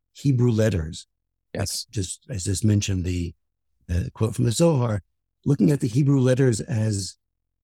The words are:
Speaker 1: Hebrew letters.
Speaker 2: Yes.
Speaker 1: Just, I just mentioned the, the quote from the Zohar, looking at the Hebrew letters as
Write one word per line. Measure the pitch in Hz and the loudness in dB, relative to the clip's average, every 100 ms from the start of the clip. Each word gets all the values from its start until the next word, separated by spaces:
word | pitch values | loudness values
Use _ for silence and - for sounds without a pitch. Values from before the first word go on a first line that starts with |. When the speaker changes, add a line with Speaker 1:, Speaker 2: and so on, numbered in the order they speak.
| _ | _
Speaker 1:
Hebrew | - 143 127 123 | -4 0 2 2
letters. | 110 110 87 78 80 - _ _ _ _ | 4 2 0 -4 -10 -16 _ _ _ _
Speaker 2:
Yes. | - - - - | -8 -6 -8 -8
Speaker 1:
Just, | 107 85 - - | -8 -8 -10 -10
I | |
just | 107 87 92 | -8 -6 -2
mentioned | 107 104 101 92 | 2 2 0 -4
the, | 87 90 85 - _ _ _ _ - | -4 -4 -6 -10 _ _ _ _ -6
the | 87 87 | -4 -4
quote | - 110 | -4 -4
from | - | 0
the | 120 | -2
Zohar, | 110 170 143 120 104 - _ _ _ | 2 2 2 0 -4 -8 _ _ _
looking | - 143 180 | -2 2 2
at | 143 | 2
the | 131 | 0
Hebrew | 120 139 139 | 0 2 4
letters | 127 127 131 104 | 4 4 2 0
as | - 110 110 98 92 - _ _ _ _ | -2 -2 -2 -2 -4 -12 _ _ _ _